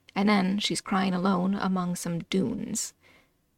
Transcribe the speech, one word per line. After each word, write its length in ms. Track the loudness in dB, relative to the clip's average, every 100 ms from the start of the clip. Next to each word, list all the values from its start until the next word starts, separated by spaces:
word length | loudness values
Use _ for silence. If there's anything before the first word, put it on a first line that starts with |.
| _ 0
And 100 | 4
then 320 | 4 2 0
she's 220 | -2 -4
crying 320 | -2 0 2
alone 460 | 2 2 2 2 0
among 340 | 0 0 -2
some 260 | -4 -4 -6 -2
dunes. 640 | -2 0 -2 -6 -6 -8 -12 _ -20 _ _ _